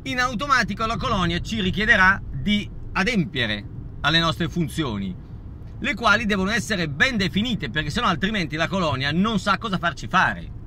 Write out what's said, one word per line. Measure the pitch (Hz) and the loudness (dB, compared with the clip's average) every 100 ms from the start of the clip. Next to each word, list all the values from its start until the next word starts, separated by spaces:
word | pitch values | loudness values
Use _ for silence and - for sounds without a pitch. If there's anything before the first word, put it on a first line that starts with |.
in | 269 254 | -4 -2
automatico | 254 247 285 254 214 208 226 | -2 -2 2 2 2 -2 -2
la | 226 | -2
colonia | 254 214 170 170 | 0 2 2 0
ci | - 226 | -2 0
richiederà | 190 170 220 220 185 202 - | 0 0 4 6 6 4 -2
di | - 135 208 - - - | -4 0 0 0 -8 -6
adempiere | - 190 240 131 131 113 107 - - - - | -2 0 2 0 0 -2 -2 -6 -10 -10 -2
alle | 143 165 | 2 4
nostre | 165 - 170 | 2 0 -2
funzioni, | - 151 - 147 104 98 90 - - - - - - | 0 -2 -2 -2 -2 -4 -6 -12 -14 -12 -12 -12 -6
le | 247 | -4
quali | 202 226 208 233 | 0 4 4 2
devono | 202 190 | 2 2
essere | 226 - 202 160 | 0 0 -2 -2
ben | 139 254 240 | 2 2 2
definite, | 190 190 247 214 139 | 0 0 0 -2 -2
perché | 147 151 | -2 -2
sennò | 208 240 | 0 0
altrimenti | 170 196 220 160 151 | 0 0 0 -2 -2
la | 160 | 0
colonia | 190 165 131 139 | 0 0 0 0
non | 160 208 214 | 2 2 2
sa | 202 190 | 2 0
cosa | - 185 | 0 -2
farci | 170 160 226 | -2 -4 0
fare. | 180 151 170 165 - | 2 2 0 -8 -12